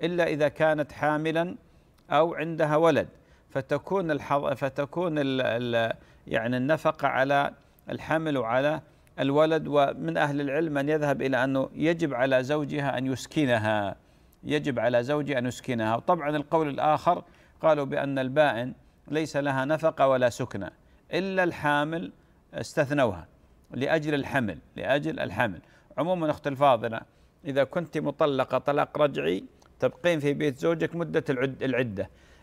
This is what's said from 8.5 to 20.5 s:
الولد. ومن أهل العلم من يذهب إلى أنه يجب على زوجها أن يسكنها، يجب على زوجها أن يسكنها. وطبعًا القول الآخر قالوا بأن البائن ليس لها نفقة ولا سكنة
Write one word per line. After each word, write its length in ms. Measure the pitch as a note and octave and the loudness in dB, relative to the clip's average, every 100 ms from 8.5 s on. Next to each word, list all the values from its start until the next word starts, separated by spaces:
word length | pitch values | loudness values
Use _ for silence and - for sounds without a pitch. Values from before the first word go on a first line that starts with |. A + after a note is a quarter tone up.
| B2+ D3 D#3 - _ _ - | 0 0 -2 -8 _ _ -4
الولد. 480 | C3+ D3 D#3+ D#3+ D3 | 0 4 4 2 2
ومن 500 | C#3+ C#3+ - D#3+ E3 | 2 2 0 -4 0
أهل 240 | D3 C#3+ | 0 0
العلم 320 | C#3+ D3 E3 | -2 -2 0
من 160 | C#3+ C#3+ | 0 0
يذهب 320 | D#3 D3 C3+ | 0 0 0
إلى 220 | C3+ B2+ | 0 0
أنه 260 | C3+ C3+ C3+ - | 0 0 -2 -2
يجب 380 | D#3 E3+ D#3 | -2 0 -2
على 300 | A#2+ C3+ C3 | 0 2 2
زوجها 540 | C3 D3+ C#3 D3 C#3 B2 | 2 -2 -2 -4 -2 -2
أن 80 | C3 | -2
يسكنها، 920 | B2+ - D#3+ C3+ A#2 G#2+ G#2+ G2 - _ _ - _ | -4 -4 -2 2 2 2 0 -2 -6 _ _ -20 _
يجب 360 | B2+ D3 D3 A#2 | -4 -2 -2 0
على 240 | A#2 A#2+ | 2 2
زوجها 340 | B2 D3+ C#3+ C3 | 2 -2 -2 -2
أن 60 | B2 | -2
يسكنها. 500 | - - A#2 A2 A#2 | -4 -4 -2 0 0
وطبعًا 340 | - F3 D3 | 2 0 0
القول 400 | D3+ - E3 D3+ | -4 0 0 0
الآخر 540 | C3 D3+ D3 E3+ F3 - - - - | 0 2 2 2 0 -4 -20 -20 0
قالوا 240 | D#3+ D3+ C#3 | 2 2 0
بأن 340 | C#3+ C#3 C3+ | -4 -2 -2
البائن 540 | C3 C#3+ D3 A2+ B2+ - _ _ - | 0 2 2 2 -4 -8 _ _ -8
ليس 300 | D3+ D#3 C#3+ | -4 -2 -2
لها 280 | C#3+ C3+ C3+ | -2 0 0
نفقة 420 | D#3 D#3+ D3+ C3+ | 0 0 2 2
ولا 220 | C3 B2 | 4 2
سكنة 400 | - B2+ | 0 -6